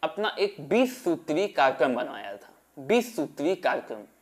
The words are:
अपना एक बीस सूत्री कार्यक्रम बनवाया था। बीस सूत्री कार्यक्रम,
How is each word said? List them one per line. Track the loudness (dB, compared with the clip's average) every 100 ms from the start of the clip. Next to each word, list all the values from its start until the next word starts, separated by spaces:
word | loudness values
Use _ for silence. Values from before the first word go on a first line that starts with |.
अपना | -6 -2 -4 0
एक | -2 -2 0
बीस | 2 2 0
सूत्री | -2 -2 0 0 0
कार्यक्रम | 4 4 4 2 2
बनवाया | -2 -6 -10 -12
था। | -16 -20 _ -12
बीस | 0 2 2 -4
सूत्री | -6 -2 -2 0
कार्यक्रम, | 0 -2 -4 -10 -12 _